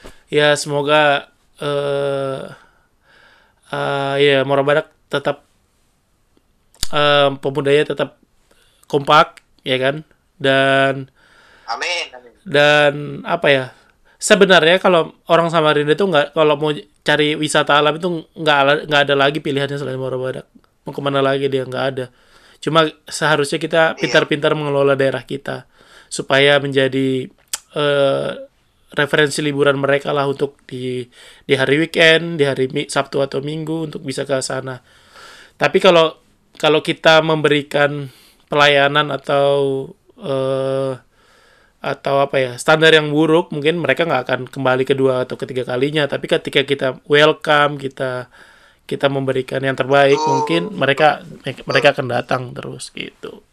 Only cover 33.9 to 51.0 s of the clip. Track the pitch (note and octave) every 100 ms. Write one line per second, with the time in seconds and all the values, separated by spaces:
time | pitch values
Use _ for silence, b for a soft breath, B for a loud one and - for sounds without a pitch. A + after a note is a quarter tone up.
33.9 | E3 D3 C3 C3 C3+ - C3 C3 B2+ B
34.9 | B B B B B B _ C#3+ F#3+ G3
35.9 | E3+ D#3+ - _ _ _ - D#3 D3+ D#3
36.9 | D3 E3 D#3+ D#3+ D#3 D3 D3 C#3+ D3 C#3+
37.9 | D3 C3+ b b b _ D3 C#3+ C#3+ C#3
38.9 | D3 D3 C3+ - C#3 C#3 C#3+ C#3 C3+ D3
39.9 | - _ _ F#3+ C3+ C3 C3+ C3+ C3+ C3+
40.9 | B2+ _ b b b b b b b D3
41.9 | C#3 C#3+ C#3 C#3 C#3 B2+ B2 - D#3 D#3+
42.9 | D#3 D3+ D3 D#3+ D#3+ F#3 D3+ D3 E3+ C#3
43.9 | C3 E3+ C3 B2+ B2+ B2+ C#3 C3 B2+ C3
44.9 | C3+ C3+ B2+ B2+ A#2 B2 B2+ B2 B2+ C#3+
45.9 | D3+ C#3+ C3+ - D#3+ - C#3+ C3 C#3 C3
46.9 | B2+ - D3 D3+ D#3 - D3 D3 D3 C3
47.9 | - C3 B2+ A#2+ b b b b b -
48.9 | C#3 C#3 C#3 C3+ C3 B2+ C3+ C3+ C3 C3
49.9 | C#3 C#3 C#3 C3+ C3+ D3+ E3 F3 C#3+ C3+
50.9 | C#3